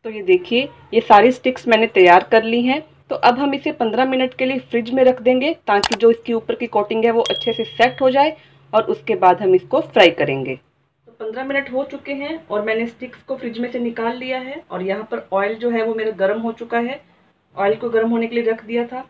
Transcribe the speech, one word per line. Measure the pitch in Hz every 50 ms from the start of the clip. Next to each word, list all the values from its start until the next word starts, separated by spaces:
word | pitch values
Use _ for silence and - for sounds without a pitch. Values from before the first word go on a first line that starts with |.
| _
तो | 226
ये | 214 214
देखिए, | 196 180 185 180 180 - 240 247 277 277 - - - _ -
ये | 226
सारी | 226 - 226 202 208 254
sticks | 254 - - 254 254 - - 240
मैंने | 226 214 226
तैयार | 220 - 196 180 175 175 190 185 -
कर | 233 220
ली | 220 226 226 240
हैं। | 240 254 269 311 302 _ _ _ _ _
तो | 269
अब | - - 240 240 254
हम | 285 285 277
इसे | 269 - 202
पन्द्रह | 202 - 240 220 226 233 262
मिनट | 262 262 254 262 254 254
के | - 262
लिए | 254 269 254
fridge | 254 _ - 233 226 233
में | 254 262 254
रख | 254 254 247
देंगे, | 214 254 254 254 262 302 330
ताकि | - _ - 208 202 - - 254
जो | 196 226 226
इसके | 233 226 - -
ऊपर | 233 226 226 - -
की | - 240
coating | 233 - 208 208 208 220 226 226
है, | 233
वो | 226 233
अच्छे | 220 - 214 - - 247
से | 226 - 220
set | 226 - - 226 254 254 -
हो | 269 262
जाए | 254 277 285 311 311 - _ _ _ _ _ _ -
और | 220
उसके | 220 - - - - - 220
बाद | 180 190 180 180 208
हम | 208 185 185
इसको | 185 - - - 294
फ्राई | 320 - - 233 190 170
करेंगे। | - - 147 143 135 135 131 131 131 127 _ _ _ _ _ _ _ _ _
तो | 233
पन्द्रह | _ _ 220 - - 247 269
मिनट | 269 277 277 269 247
हो | 247 262 277
चुके | - - 277 - 285
हैं | 285 269 285 302 330 320 -
और | _ 202 208
मैंने | 208 220 220 226 233
sticks | 233 - _ 254 240 - -
को | _ - 262
fridge | 247 - 233 220 226
में | 240 247
से | 254 247
निकाल | 240 233 233 233 226 233 254
लिया | 254 254 254 254 254
है | 254 262 277 330 - _
और | - 180
यहाँ | 185 190 196 214 214
पर | - 233 226 - _
ऑयल | 190 196 202 202 226
जो | 220 240 240
है, | 233 226
वो | 220 226 220
मेरा | 226 214 220
गर्म | 202 180 233 196 208 226
हो | 226 233
चुका | 226 - 233 233 233 233
है। | 240 247 277 294 _ _ _ _ _ _ _ _ _ _ _
ऑयल | 180 196 202 220
को | 220 240 233
गर्म | 226 220 226 233
होने | 233 226 226
के | 226 233
लिए | 233 233
रख | 220 226 226 220
दिया | 208 233 233 240
था। | 240 254 254 262